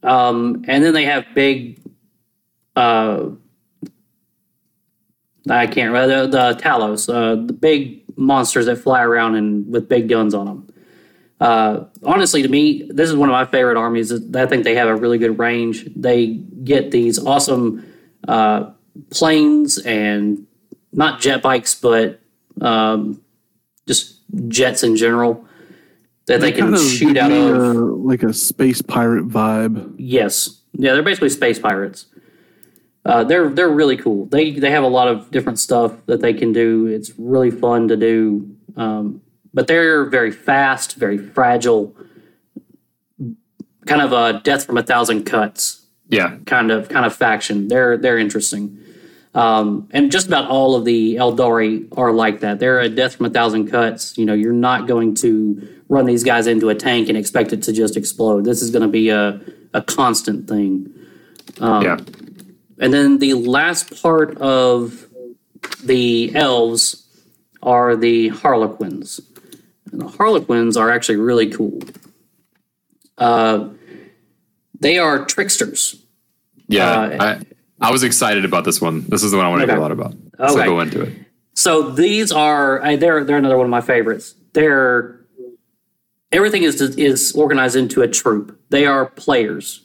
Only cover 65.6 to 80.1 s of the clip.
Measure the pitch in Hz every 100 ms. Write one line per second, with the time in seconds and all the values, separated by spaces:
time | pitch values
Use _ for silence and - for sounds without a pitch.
65.6 | - - 127 127 120 117 117 139 143 123
66.6 | 117 117 - - _ _ _ _ _ _
67.6 | 123 123 123 113 117 117 113 107 143 120
68.6 | 107 - 101 - - - _ - _ -
69.6 | _ _ - - - - 208 208 160 117
70.6 | 117 113 113 120 - 107 117 123 - -
71.6 | 107 - - - - _ _ _ _ _
72.6 | _ _ _ _ _ - 120 117 110 107
73.6 | 98 - - - - _ _ _ _ _
74.6 | _ - 143 175 165 139 - - 196 -
75.6 | - - - - _ _ _ _ _ _
76.6 | - 104 92 113 110 76 104 - - -
77.6 | _ _ 113 131 127 117 117 101 95 87
78.6 | 82 - 85 80 - 104 104 98 90 85
79.6 | 82 78 76 76 -